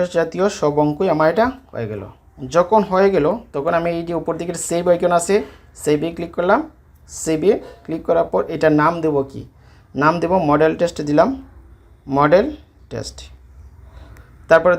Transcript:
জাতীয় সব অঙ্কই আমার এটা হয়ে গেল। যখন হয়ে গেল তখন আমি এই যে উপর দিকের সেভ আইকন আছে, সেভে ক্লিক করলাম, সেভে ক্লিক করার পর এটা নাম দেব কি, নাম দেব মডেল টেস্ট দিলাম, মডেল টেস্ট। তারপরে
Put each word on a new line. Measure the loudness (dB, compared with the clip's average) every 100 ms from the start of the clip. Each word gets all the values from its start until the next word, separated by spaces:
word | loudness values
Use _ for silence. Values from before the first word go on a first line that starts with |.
| -2 -2
জাতীয় | -2 -2 -2 0
সব | 0 2
অঙ্কই | 0 0 0
আমার | 2 2
এটা | 2 0 -4 -12
হয়ে | -10 -8
গেল। | -10 -12 -18 _ -16 -2 0
যখন | 2 2 2
হয়ে | 2 2 2
গেল | 0 -2 -6
তখন | -6 -2 -2
আমি | -2 -4
এই | -4
যে | -4
উপর | -4 -6
দিকের | -6 -8 -4
সেভ | -2 0
আইকন | 2 2 0
আছে, | 2 -2 -2 -14 -20 -8
সেভে | -2 -2 -2 -8
ক্লিক | -8 -4
করলাম, | 2 0 0 -14 _ _ -20 -8
সেভে | -4 0 2 0 -4 -18 -10
ক্লিক | -8 -2
করার | 0 0
পর | -2 -4 0
এটা | 2 4
নাম | 2 0
দেব | -2 -2 -4
কি, | -10 -18 _ -20 -20 _ 2
নাম | 2 2
দেব | 0 0 2
মডেল | 4 2 2
টেস্ট | -2 -2 0
দিলাম, | 2 2 -2 -12 -20 -20 -20 _ _ -4 2
মডেল | 4 4 2 -6 -18 _ -14
টেস্ট। | -12 -12 -16 -20 -20 -20 -20 -20 -20 -20 -20 -20 -20 -20 -16 2
তারপরে | 4 4